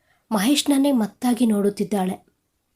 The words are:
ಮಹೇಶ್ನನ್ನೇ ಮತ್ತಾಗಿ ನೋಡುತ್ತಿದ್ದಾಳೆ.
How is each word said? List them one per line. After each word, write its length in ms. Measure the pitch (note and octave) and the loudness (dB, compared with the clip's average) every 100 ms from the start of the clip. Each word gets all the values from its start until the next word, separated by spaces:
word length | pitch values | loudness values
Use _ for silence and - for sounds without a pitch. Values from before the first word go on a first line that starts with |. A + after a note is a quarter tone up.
| _ _ - | _ _ -6
ಮಹೇಶ್ನನ್ನೇ 600 | G#3+ A3+ C#4+ D4 C4+ C#4+ | -2 0 0 2 2 2
ಮತ್ತಾಗಿ 540 | B3+ G3+ - B3 A#3+ A#3 | 2 -2 -4 -2 0 0
ನೋಡುತ್ತಿದ್ದಾಳೆ. 880 | G3+ G3 G3+ G3 G3+ F#3 - _ _ _ _ _ | 2 0 -2 -4 -2 -4 -6 _ _ _ _ _